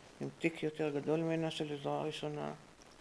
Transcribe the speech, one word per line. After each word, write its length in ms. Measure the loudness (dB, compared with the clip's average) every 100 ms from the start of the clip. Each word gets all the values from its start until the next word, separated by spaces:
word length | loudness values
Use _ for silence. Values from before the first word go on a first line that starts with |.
| -18 -6
עם 80 | -6 0
תיק 240 | 0 2
יותר 260 | -2 0 0
גדול 300 | 2 4 4
ממנה 320 | 4 2 2
של 220 | 0 -2
עזרה 280 | -2 0 0
ראשונה, 520 | 0 -2 -4 -2 -4 -6 -12 -20 -20 -20